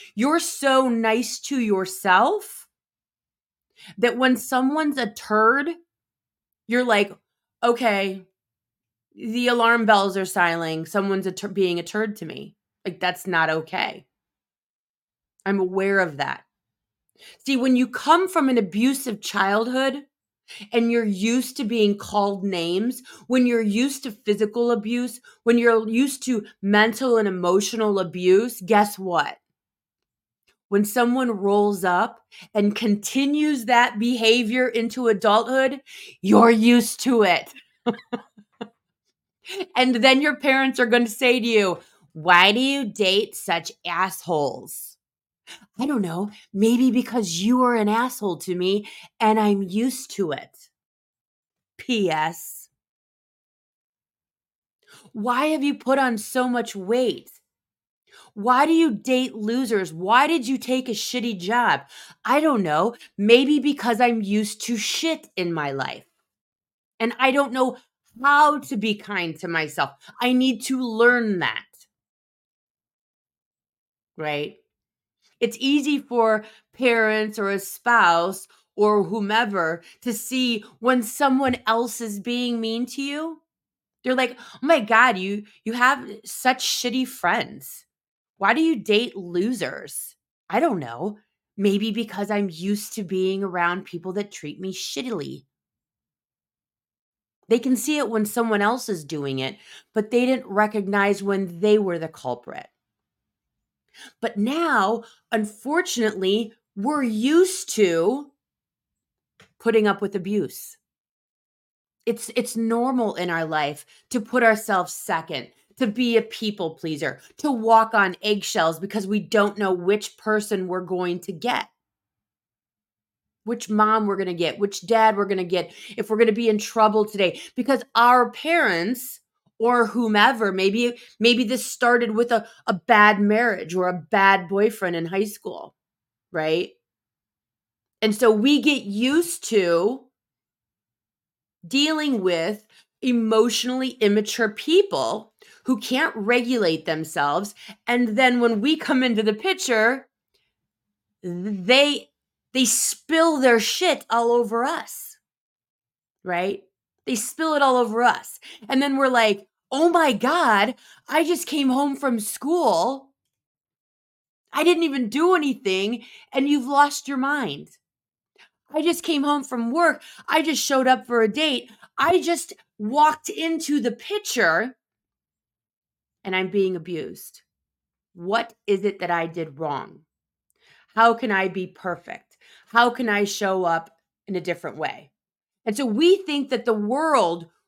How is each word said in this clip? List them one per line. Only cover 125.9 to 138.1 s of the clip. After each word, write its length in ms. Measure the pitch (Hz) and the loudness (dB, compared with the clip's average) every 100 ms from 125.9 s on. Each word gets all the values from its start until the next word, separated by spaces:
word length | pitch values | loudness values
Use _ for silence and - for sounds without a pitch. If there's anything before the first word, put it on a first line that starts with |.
| - | -10
if 140 | - | -2
we're 80 | 214 | 2
gonna 140 | 226 | 2
be 160 | 208 233 | 2 0
in 100 | 214 | 0
trouble 460 | - 226 214 214 | -2 2 4 4
today. 360 | 208 196 180 - - - | 0 0 -2 -2 -8 -4
Because 260 | 254 269 - | 0 -2 0
our 360 | 226 240 247 233 | 4 6 6 2
parents 880 | - 311 339 247 170 196 247 - - _ _ _ - | -4 -2 0 2 0 -2 -6 -10 -18 _ _ _ -2
or 260 | 226 240 220 | 2 2 2
whomever, 680 | 226 226 208 226 233 202 | 0 0 4 4 4 -2
maybe, 460 | 185 190 220 240 240 - - | 2 0 2 0 -2 -14 0
maybe 240 | 233 240 | 4 4
this 240 | 220 254 - | 0 -4 -6
started 480 | - 240 240 233 | -2 2 2 2
with 160 | 220 240 | 0 0
a, 160 | 226 208 - - | 0 -2 -8 -6
a 60 | |
bad 460 | 190 - 214 208 202 | -4 2 6 6 6
marriage 540 | 208 214 240 185 156 | 2 2 2 -2 -4
or 140 | 185 180 | -2 -2
a 180 | 180 - | -4 -2
bad 380 | 202 196 196 170 | 4 4 4 0
boyfriend 460 | 196 220 214 180 | 0 0 0 -4
in 120 | 170 165 | -4 -4
high 180 | 190 | -4
school, 500 | 214 - - 78 - _ _ _ _ _ _ | -4 -8 -14 -14 -16 _ _ _ _ _ _
right? 400 | 170 156 160 - _ _ _ _ _ _ _ _ _ _ _ _ _ | -4 0 0 -2 _ _ _ _ _ _ _ _ _ _ _ _ _
And 140 | 220 | -4